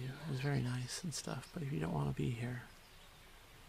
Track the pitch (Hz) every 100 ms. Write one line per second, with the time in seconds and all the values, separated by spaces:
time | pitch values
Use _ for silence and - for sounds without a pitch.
0 | 131 127 156 131 139 139 123 127 123 -
1 | 180 - - 135 - 175 139 160 160 160
2 | 143 135 147 117 120 123 - - - -
3 | - - - - - -